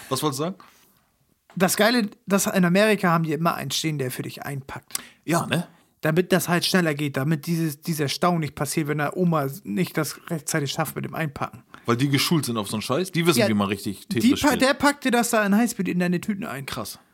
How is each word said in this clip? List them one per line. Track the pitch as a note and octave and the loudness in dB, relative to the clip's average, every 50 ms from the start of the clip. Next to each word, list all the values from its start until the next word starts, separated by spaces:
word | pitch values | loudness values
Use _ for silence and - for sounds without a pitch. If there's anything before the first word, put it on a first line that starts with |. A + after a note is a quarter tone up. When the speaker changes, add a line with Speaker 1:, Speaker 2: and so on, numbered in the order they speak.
| - - | -6 -4
Speaker 1:
Was | C3+ B2+ | -4 0
wolltest | D3+ D3+ C3 C3+ | 0 -2 0 0
du | D#3 | -4
sagen? | F3+ F#3+ - - - _ _ _ _ _ _ _ _ _ _ _ _ _ _ _ _ - | -4 -6 -8 -16 -20 _ _ _ _ _ _ _ _ _ _ _ _ _ _ _ _ -2
Speaker 2:
Das | F3 F#3+ F3+ - | 0 0 2 4
Geile, | - G#3 A3+ B3+ A#3+ G#3 G#3 - _ _ | 4 4 4 4 2 0 0 -4 _ _
das | - G3+ F#3+ - | 0 0 2 2
in | G#3+ - F#3+ F3+ | 2 2 4 4
Amerika | E3+ F3 G3 G#3+ A3 G#3 G3 - F3 | 6 6 6 6 4 4 2 2 2
haben | E3 E3 E3 | 2 2 2
die | D#3 | 0
immer | D3+ D3 E3 F3 - | -2 0 0 -2 -2
einen | - C3+ C#3 | -2 -4 -4
stehen, | - - - D#3+ D3+ C#3+ | -4 -4 -2 -2 -4 -2
der | C3 B2+ | -4 -6
für | - - | -6 -8
dich | C#3 B2+ - - - | -10 -10 -12 -10 -10
einpackt. | - C#3+ C3+ C3+ - - - - _ - - - - - _ _ | -8 -8 -10 -10 -12 -14 -14 -14 _ -10 -10 -10 -12 -20 _ _
Speaker 1:
Ja, | C#3+ E3+ E3 - | 0 0 0 2
ne? | - A#2+ E3 E3+ - _ _ _ _ _ _ | 0 -2 -2 -2 -6 _ _ _ _ _ _
Speaker 2:
Damit | - D#3 D#3 F3+ F3+ F3+ | -2 2 2 2 2 4
das | F#3 E3+ - - | 2 2 2 2
halt | F3 E3 - | 0 0 0
schneller | - - F#3 E3+ D#3+ D3 | 2 2 2 2 2 0
geht, | C#3+ D3+ C#3+ C#3 | -2 -4 -4 -2
damit | C3+ C3 D#3 E3 D3 - | -2 0 0 -2 -2 -2
dieses, | E3+ E3+ D#3+ E3 D#3 C#3+ - | -2 -2 0 0 -2 -4 -6
dieser | - F3 E3 D3 D3 C#3 | -6 -6 -4 -2 -2 -4
Stau | - - F#3 F3+ F3 E3 | -2 0 0 0 2 0
nicht | D#3 C#3 - | -2 -4 -6
passiert, | - D3+ C#3+ - E3 D#3 D3 | -6 -6 -4 -2 -2 -2 -2
wenn | D3+ D3+ | -2 -2
der | D3 C#3+ - | -2 -4 -2
Oma | F3+ F#3 F3 D#3+ D3+ C#3 C#3 C#3+ - | 0 2 2 2 2 0 -2 -4 -8
nicht | - F#3+ G3+ G3 F3+ - - | -8 -6 -2 -2 -2 -2 -2
das | E3 D3+ C#3+ - - - - | -4 -4 -4 -6 -12 -10 -8
rechtzeitig | E3+ D3+ - - - D#3 C#3+ C3+ | -8 -8 -4 -4 -2 -2 -2 -2
schafft | - - D#3 - - | -2 -4 -4 -4 -4
mit | D3 C3+ | -8 -8
dem | A#2+ - | -6 -6
Einpacken. | - D#3+ D3 - - B2 - - - - _ - - - | -4 -6 -6 -4 -8 -8 -8 -10 -16 -20 _ -20 -8 -2
Speaker 1:
Weil | - A#2+ | -2 0
die | A#2+ C#3 C#3+ | 2 2 2
geschult | C#3 B2+ - - F3 D#3 - | 2 0 2 2 2 2 0
sind | B2 A#2 A2+ | 0 -4 -4
auf | G2+ G2+ | -4 -4
so | A2+ | -4
einen | G#2+ | -6
Scheiß, | - - B2+ D#3+ F#3 - | -2 -2 -2 -2 -2 -2
die | - E3 E3 | -2 2 2
wissen, | F3 D3+ A#2+ | 4 4 4
Speaker 2:
Ja, | G#3+ A2+ | 4 4
Speaker 1:
wie | G#2+ | 4
man | G#2 G2+ G2 | 2 2 0
richtig | G2+ G2 - G#2+ F#2+ - - - | -2 -4 -4 -6 -8 -8 -10 -4
Speaker 2:
die | G#3 A#2+ | -2 2
Speaker 1:
Tetris | G3+ B3 C#4+ - | 4 4 4 4
Speaker 2:
pa-, | - D4 | 4 2
Speaker 1:
spielt. | B3 - | 4 4
Speaker 2:
der | B3+ B3+ C#4 | 2 2 2
packt | - C4+ C#4+ C#4 - - | 4 2 2 2 2 0
dir | C4 | 0
das | A#3 A#3+ A#3 A#3+ | 2 2 2 2
da | A#3+ G#3+ G#3 | 2 2 4
in | G3 G3+ | 4 4
Highspeed | G#3+ A#3+ - - - F#3 F3+ | 4 2 2 0 -4 -4 -2
in | F3+ F3+ | 0 0
deine | F3+ F3 F3 E3+ | 0 0 0 -2
Tüten | - - G3+ G3 - | -2 -4 -6 -6 -6
ein. | - - C#3 C#3 | -8 -10 -10 -10
Speaker 1:
Krass. | - - B2 G#2+ - - - _ _ | -8 -8 -8 -8 -10 -12 -16 _ _